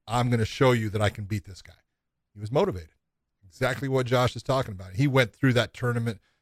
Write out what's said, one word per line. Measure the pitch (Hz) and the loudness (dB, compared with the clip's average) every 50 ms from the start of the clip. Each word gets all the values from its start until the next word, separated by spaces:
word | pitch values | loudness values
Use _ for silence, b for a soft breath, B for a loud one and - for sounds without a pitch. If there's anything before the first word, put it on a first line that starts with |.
| _ | _
I'm | - 113 123 120 123 | -4 -2 0 2 2
gonna | 120 113 110 | 2 0 0
show | - - - 139 131 123 | -2 0 2 4 4 4
you | 117 110 107 | 4 0 -2
that | 95 107 107 | -2 0 0
I | 101 | 0
can | - - 104 | 0 -4 -8
beat | 92 107 101 - | -8 -8 -8 -8
this | - 92 - - | -12 -18 -20 -20
guy." | - - _ _ _ _ _ _ _ _ _ _ _ _ | -20 -20 _ _ _ _ _ _ _ _ _ _ _ _
He | 104 | -14
was | 107 107 123 | -10 -2 0
motivated. | 151 202 190 113 90 80 - _ _ _ _ _ _ _ _ _ _ _ | 0 0 0 -2 -6 -10 -14 _ _ _ _ _ _ _ _ _ _ _
Exactly | - _ - 131 123 131 - 139 135 | -20 _ -4 -2 -2 -2 -2 -4 0
what | 131 131 127 | 0 0 2
Josh | 117 127 123 127 120 - | 2 2 2 2 0 -2
is | 117 - | -4 -4
talking | - 131 135 127 - 98 | -2 -2 -2 -2 -4 -8
about. | 92 95 92 92 | -14 -14 -10 -2
He | 90 139 | 0 0
went | 147 127 135 123 107 - | 2 4 4 2 2 0
through | _ - 131 120 | _ 2 2 4
that | 123 113 - - | 4 2 0 -4
tournament | - 127 120 120 120 113 117 107 - _ _ _ _ | -6 -6 -4 -4 -2 -4 -4 -6 -8 _ _ _ _